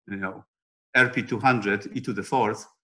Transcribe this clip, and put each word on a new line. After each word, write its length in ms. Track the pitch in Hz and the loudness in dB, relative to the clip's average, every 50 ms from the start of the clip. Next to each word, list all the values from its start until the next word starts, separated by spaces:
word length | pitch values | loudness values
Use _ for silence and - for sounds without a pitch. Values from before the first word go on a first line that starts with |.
| _ - | _ -10
you 80 | 101 | -8
know, 300 | 98 98 95 95 - - _ _ _ _ _ _ _ _ _ - | -6 -6 -6 -6 -8 -16 _ _ _ _ _ _ _ _ _ 4
R 140 | 127 127 123 | 4 4 4
P 120 | - 131 | 2 -2
two 180 | 104 - 123 107 | -2 -2 -2 2
hundred, 500 | 104 131 123 117 101 101 98 104 - - - | 4 4 4 4 2 2 0 0 -2 -4 -8
E 60 | 131 | -8
to 140 | - - 110 | -6 -4 -6
the 100 | 101 95 | -6 -4
fourth 420 | - - 131 113 104 110 - - - _ _ | -2 0 0 2 0 0 -4 -8 -16 _ _